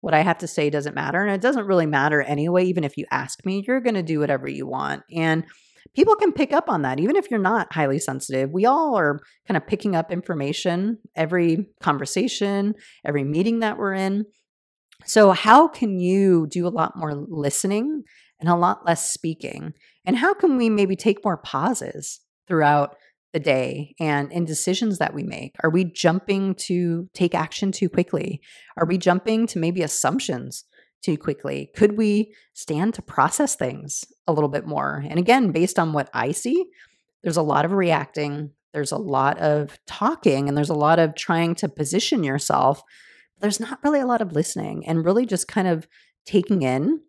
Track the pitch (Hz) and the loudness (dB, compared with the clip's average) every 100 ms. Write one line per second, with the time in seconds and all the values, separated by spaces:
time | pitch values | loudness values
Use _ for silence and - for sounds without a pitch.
0 | - 156 175 170 170 - 147 147 147 143 | 2 2 4 0 -4 -2 0 0 -4 -6
1 | 143 175 208 196 240 262 202 185 160 143 | -4 -2 0 0 0 0 2 2 4 2
2 | 143 151 131 143 156 180 185 175 147 - | 2 2 0 -2 2 2 2 0 -4 -6
3 | - 131 135 - 190 196 196 262 240 208 | -6 -4 -6 -8 -6 -6 -2 -2 0 -2
4 | 165 156 147 139 139 143 131 127 143 139 | -2 -2 0 -2 -4 -10 -8 -6 -6 -8
5 | _ 165 160 160 165 - _ _ _ - | _ -2 0 0 -2 -16 _ _ _ 2
6 | 392 427 415 - 262 294 - 190 135 131 | 4 4 2 0 0 0 0 -2 -2 0
7 | 185 370 - 226 190 220 - 165 143 139 | 0 0 0 -2 0 0 -2 -2 0 0
8 | - 135 - 131 135 170 220 285 311 226 | -4 -6 -4 -2 -2 2 2 2 2 2
9 | 151 147 - _ _ 185 - 208 208 175 | 0 0 -8 _ _ -4 -2 -4 0 -2
10 | 160 180 - 165 139 - 185 175 202 226 | -2 -6 -6 -4 -4 -2 -2 -2 -2 -4
11 | - - 160 180 170 165 - _ - 143 | -10 -4 0 2 2 0 -4 _ -2 -2
12 | 135 - 247 - 202 202 202 214 - - | -2 -2 -2 -2 -2 0 -2 -4 -12 -10
13 | - 147 139 151 196 226 226 - 202 190 | -4 -2 -2 0 0 0 -2 -2 -4 -2
14 | 190 202 208 _ _ _ _ _ _ _ | -2 -2 -4 _ _ _ _ _ _ _
15 | - 226 202 180 214 247 320 - 226 185 | 0 6 8 6 8 8 8 2 -2 0
16 | 180 190 196 175 151 175 175 214 156 - | 2 4 6 4 2 -2 -2 0 -2 -2
17 | 156 143 - 160 143 - 196 208 262 311 | -6 -6 -8 -4 -2 0 -2 -2 -2 -6
18 | - _ _ _ 160 175 175 202 175 170 | -10 _ _ _ 0 2 2 0 0 -2
19 | - - 165 160 - - 160 - _ _ | -2 -6 -6 -8 -10 -10 -12 -14 _ _
20 | 180 240 320 403 370 262 226 214 190 190 | -2 0 2 2 2 2 2 2 2 2
21 | 220 202 208 170 - 135 175 254 - - | 0 0 -2 -4 -4 -2 -2 -2 -8 -12
22 | 147 - _ _ _ 165 147 147 143 - | -12 -16 _ _ _ 2 4 4 2 -6
23 | _ _ _ 165 151 131 127 127 147 _ | _ _ _ -4 0 0 0 -6 -10 _
24 | 156 143 143 170 165 156 - 190 220 185 | -2 -2 -2 -4 -4 -4 -2 -2 -2 0
25 | 151 151 - - 135 - 160 165 180 - | -2 -4 -10 -10 -14 -2 0 2 0 0
26 | 175 180 - 196 196 185 - 180 175 170 | 0 0 -2 -2 -2 -4 -2 0 0 -2
27 | 185 - 175 170 160 - 196 - 180 - | -6 -2 0 0 -4 -2 -4 0 -2 0
28 | 175 156 165 170 _ - - - 160 185 | -2 -2 -4 -8 _ -20 -20 -4 0 2
29 | 185 180 220 220 226 185 165 180 151 - | 2 2 0 0 0 -2 -2 -2 -4 -2
30 | 131 208 - 127 131 - - _ _ _ | -2 -2 -4 -6 -8 -14 -18 _ _ _
31 | - 151 - 139 143 139 143 - 208 208 | -4 -4 -4 -6 -6 -8 -10 2 2 4
32 | 214 208 214 - _ - - 151 196 226 | 2 2 0 -8 _ -20 -6 -2 -2 -4
33 | - - 143 - 285 - 127 143 143 - | -6 0 0 2 -2 -2 -4 -6 -10 -12
34 | - _ - 156 147 143 156 147 139 143 | -12 _ -2 0 2 0 -4 -4 -4 -4
35 | 143 156 180 254 220 160 180 - 165 151 | -4 -2 4 4 4 2 0 0 0 -2
36 | 131 120 120 175 240 330 359 _ - _ | -2 -2 -4 -4 -2 -2 -4 _ -20 _
37 | _ _ - 165 151 143 165 196 175 156 | _ _ -4 -2 2 2 2 2 2 0
38 | 151 - 147 143 151 _ _ 151 139 147 | -2 -6 -4 -4 -10 _ _ -6 -4 -6
39 | 208 135 135 - 156 151 143 - - - | -2 2 2 2 2 0 -2 -10 -18 -4
40 | 220 320 196 135 143 143 147 156 147 165 | -2 0 0 2 0 0 0 2 4 4
41 | 165 147 - 165 170 170 175 - 143 175 | 4 0 -2 0 0 -2 -6 -4 -2 -2
42 | - 269 151 135 - 135 131 143 - - | 0 0 0 -2 0 2 2 0 -6 -20
43 | - - _ _ 208 202 226 269 285 294 | -20 -20 _ _ -4 -2 -8 -4 0 0
44 | 254 240 190 151 165 - - - 160 165 | 0 0 0 -2 -2 -4 -6 -8 -2 0
45 | 165 202 247 185 - - 185 165 - _ | 2 2 2 -2 -2 -2 0 0 -4 _
46 | _ _ - 196 180 196 135 131 170 311 | _ _ 0 0 2 0 2 0 0 -2